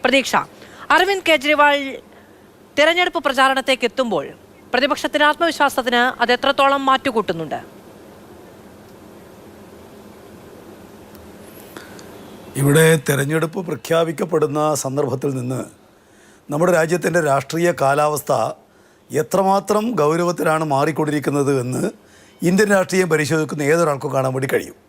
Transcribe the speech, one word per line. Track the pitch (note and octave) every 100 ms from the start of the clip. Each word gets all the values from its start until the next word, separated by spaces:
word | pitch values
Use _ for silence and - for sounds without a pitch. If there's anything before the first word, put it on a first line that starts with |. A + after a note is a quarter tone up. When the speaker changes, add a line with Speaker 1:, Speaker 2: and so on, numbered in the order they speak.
Speaker 1:
പ്രതീക്ഷ. | B3 C4+ A#3+ F#3+ - - - - -
അരവിന്ദ് | D#4 F#4 G4 E4+
കെജ്രിവാൾ | D#4 C#4 D4 D4 C#4+ C4+ A#3+ - - - - - - - -
തിരഞ്ഞെടുപ്പ് | D4+ F4 F4+ E4+ C#4+
പ്രചാരണത്തേക്ക് | C4 C4+ C4+ C4 C4 A#3+
എത്തുമ്പോൾ | - B3 E3+ C3+ - - - -
പ്രതിപക്ഷത്തിന്റെ | B3 C4 C#4+ D#4 D4 D4
ആത്മവിശ്വാസത്തിന് | D4 E4+ - C#4+ C4+ B3 A#3+ B3 A#3+
അത് | A#3+ B3
എത്രത്തോളം | C#4 C#4 C#4 C#4 C4+
മാറ്റുകൂട്ടുന്നുണ്ട്? | C4+ C#4 A3+ F#3 E3 D#3 - - - - - - - - - - - - - - - - - - - - - - - - - - - - - - - - - - - - - - - - - - - - - - - - - - C3
Speaker 2:
ഇവിടെ | C#3+ D3 D#3+ D#3+ -
തെരഞ്ഞെടുപ്പ് | C#3 C#3 D#3+ D#3+ F#3+ E3
പ്രഖ്യാപിക്കപ്പെടുന്ന | D3 - E3 E3 C#3+ F3 E3 B2 D3+ D3+ C#3+
സന്ദർഭത്തിൽ | C3+ C3+ C#3+ C3 C#3+ C3
നിന്ന് | B2 B2+ G2+ - - _ _ - - - -
നമ്മുടെ | D3 F3+ E3+
രാജ്യത്തിൻ്റെ | D#3+ F3 E3+ E3+ D3+
രാഷ്ട്രീയ | C#3 C3+ D#3+ F3 D#3
കാലാവസ്ഥ | C#3 C#3+ D3+ D3 - B2 A2+ - _ _ _ _ _ C3+
എത്രമാത്രം | D#3 F#3 F#3+ G3 G3 G#3 A3 A#3+
ഗൗരവത്തിലാണ് | D3 E3 F3 E3+ E3 D#3
മാറിക്കൊണ്ടിരിക്കുന്നത് | D#3+ C#3 D3+ D#3 D3 D3 C#3+ C#3+ C#3 C3+
എന്ന് | A#2+ B2+ F3+ - - - - _ F3
ഇന്ത്യൻ | F#3+ G#3 G3
രാഷ്ട്രീയം | F#3 F#3 F3+
പരിശോധിക്കുന്ന | D#3 D3 D#3 D#3 D3+ C#3+
ഏതൊരാൾക്കും | E3 D#3+ C#3 C#3
കാണാൻ | C3+ C3 C3
വേണ്ടി | C3
കഴിയും. | A#2+ C3 -